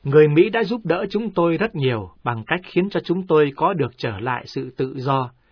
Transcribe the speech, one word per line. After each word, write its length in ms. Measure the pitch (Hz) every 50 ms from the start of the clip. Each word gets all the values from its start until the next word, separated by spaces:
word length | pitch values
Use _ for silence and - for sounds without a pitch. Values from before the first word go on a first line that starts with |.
| _
Người 240 | 139 139 151 151
Mỹ 220 | 151 147 156 196 220
đã 140 | 202 233 226
giúp 180 | 175 233 233 -
đỡ 220 | 160 165 185 208 -
chúng 220 | - 208 233 214
tôi 260 | 185 180 170 170 165
rất 180 | 156 - 220 -
nhiều 340 | 156 135 131 120 110 95 90 - _ _
bằng 200 | 131 120 113 107
cách 140 | - 156 180 185
khiến 260 | - - 185 185 202
cho 100 | - 175
chúng 280 | 165 - 170 190 185
tôi 240 | 185 160 156 151 143 135
có 180 | - 151 180 202
được 240 | 160 131 120 _
trở 220 | - - 123 104 95
lại 240 | 110 127 123 120 -
sự 260 | - - 139 135 131 -
tự 160 | - 139 131 -
do, 340 | 139 123 139 139 135 127 123 _ _ _ _